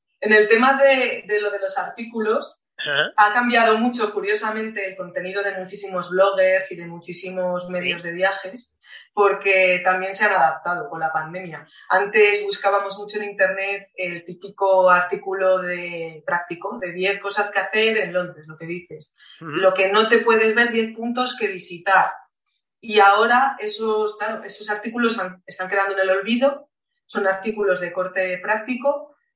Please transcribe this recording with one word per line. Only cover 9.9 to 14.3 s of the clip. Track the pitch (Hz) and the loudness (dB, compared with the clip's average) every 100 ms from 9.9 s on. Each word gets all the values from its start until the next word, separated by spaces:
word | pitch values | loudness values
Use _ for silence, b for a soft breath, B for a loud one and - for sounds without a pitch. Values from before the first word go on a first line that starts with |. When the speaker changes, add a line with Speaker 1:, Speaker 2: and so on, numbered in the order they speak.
| 185 190 | 0 -2
Speaker 1:
se | 196 208 | -2 0
han | |
adaptado | 190 160 156 175 175 151 | 4 2 0 -6 -6 -6
con | 160 | -6
la | 160 | -4
pandemia. | 156 160 180 180 151 - b b | -4 -6 -10 -12 -14 -18 b b
Antes | 185 202 220 208 208 | 0 2 4 6 4
buscábamos | 202 196 202 196 196 208 | -2 -2 0 0 -2 -8
mucho | 202 214 | -10 -8
en | 202 | -6
internet | 196 190 190 196 196 - - | 0 0 0 -4 -6 -10 -10
el | 180 170 | -8 -8
típico | 175 | -12